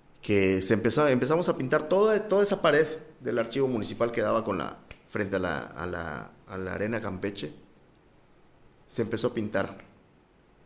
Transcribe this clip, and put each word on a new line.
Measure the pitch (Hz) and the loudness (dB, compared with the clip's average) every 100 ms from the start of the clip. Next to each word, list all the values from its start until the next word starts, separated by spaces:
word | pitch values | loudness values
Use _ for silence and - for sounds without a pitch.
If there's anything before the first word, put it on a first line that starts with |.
| - - | -20 -10
Que | - 104 95 95 | 0 4 4 4
se | 95 | 4
empezó, | 110 110 127 151 | 2 4 4 4
empezamos | 127 127 160 180 | 4 4 2 2
a | 165 | -2
pintar | 131 151 151 | 0 0 2
toda, | 185 214 208 214 | 2 4 2 2
toda | 190 | 2
esa | 202 190 | 2 2
pared | 170 147 151 - - - | 4 4 2 -2 -14 -10
del | 123 120 | -4 -2
archivo | 117 139 135 | -2 0 0
municipal | 120 104 104 117 | 0 -2 -2 -2
que | 117 | 0
daba | 107 110 | 2 2
con | 110 95 | 0 -2
la, | 60 - - - - | -4 -8 -18 -20 -8
frente | 107 98 95 | -4 -2 0
a | |
la, | 92 73 | 0 -2
a | 55 - 87 | -6 -8 -6
la, | 87 82 71 50 - - | -6 -6 -8 -10 -16 -14
a | 95 | -8
la | 92 | -6
arena | 90 104 113 | -4 -2 -2
Campeche. | 104 92 101 104 - - - - - _ _ _ _ _ _ _ - _ - | -6 -6 -6 -6 -10 -12 -20 -20 -20 _ _ _ _ _ _ _ -20 _ -10
Se | - | -4
empezó | 107 110 123 | -4 -2 -2
a | |
pintar. | - 107 98 98 - - - _ _ _ _ _ _ | -2 -4 -2 -4 -8 -20 -20 _ _ _ _ _ _